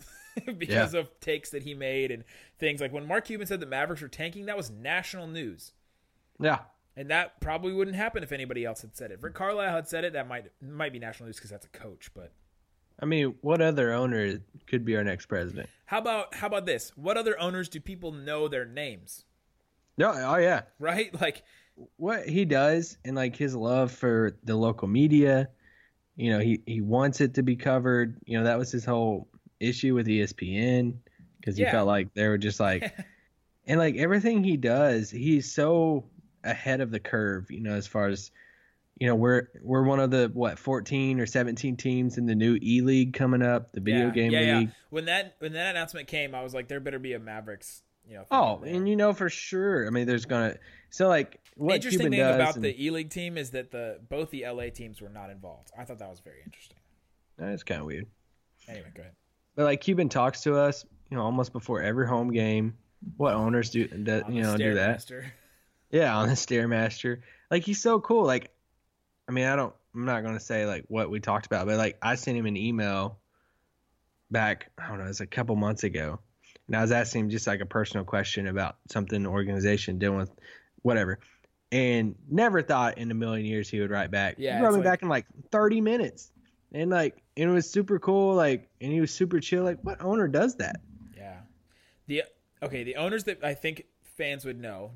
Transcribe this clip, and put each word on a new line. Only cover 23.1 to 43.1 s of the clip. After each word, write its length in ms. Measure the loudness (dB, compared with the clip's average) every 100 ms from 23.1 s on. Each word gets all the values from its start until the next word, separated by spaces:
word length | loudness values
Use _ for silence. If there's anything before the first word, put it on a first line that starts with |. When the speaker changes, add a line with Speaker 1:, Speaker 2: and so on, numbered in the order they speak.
| -2
Speaker 2:
like, 220 | -2 0
his 180 | -2 0
love 360 | 2 2 2
for 440 | 2 2 4 2 0
the 140 | -2 2
local 320 | 2 0 0
media, 580 | 4 6 8 8 6 2 -6 _ _ _ _ _ -4
you 140 | 0
know, 80 | 2
he, 220 | 4 2 0
he 160 | -4
wants 400 | 2 4 2 2
it 140 | 2 2
to 80 |
be 120 | 2 0
covered. 600 | 2 2 4 2 2 -4 -4
You 120 | 2
know, 40 |
that 140 | 2 2
was 120 | 0
his 120 | -4
whole 460 | 0 0 2 -2 -6 -20 -20 _
issue 340 | -2 0 2 2
with 140 | 2
E 120 | 2
S 120 | 0
P 240 | -4 -4 0
N 420 | 2 4 2 -2 -14 _ -20 _
'cause 140 | -6 2
he 60 |
Speaker 1:
Yeah. 80 | 4
Speaker 2:
felt 160 | 4 4
like 260 | 2 0
they 140 | 0 2
were 100 | 2
just, 220 | 0 2
like, 340 | 2 2 -2 -8 -16 _ _
Speaker 1:
<laughs> 360 | _ _ _ 0
Speaker 2:
and, 120 | 2
like, 160 | 4 2
everything 480 | 2 4 4 4
he 140 | 4 2
does, 520 | 4 6 6 4 0
he's 400 | -2 2 2 2
so 580 | 0 4 4 4 2 -4 -16 -20 _
ahead 360 | -6 -4 -2 -2
of 100 | -2
the 80 | -4
curve, 520 | -2 -2 0 -2 -6
you 80 | -8
know, 140 | -4
as 120 | -4 -4
far 200 | -2 0
as, 240 | -2 -8 -20 -20 _ _ _ _ -2
you 100 | 2
know, 80 | 4
we're, 320 | 6 4 2 -10
we're 220 | -2 2
one 160 | 4 4
of 100 | 4
the, 180 | 4 2
what, 240 | 2 -2 -2
fourteen 600 | -2 -2 -2 -2 0 0
or 60 | 0
seventeen 500 | 0 0 -2 -4 -2
teams 400 | -2 0 0 0
in 80 | 0
the 100 | 4
new 220 | 4 4
E-League 520 | 4 4 6 4 4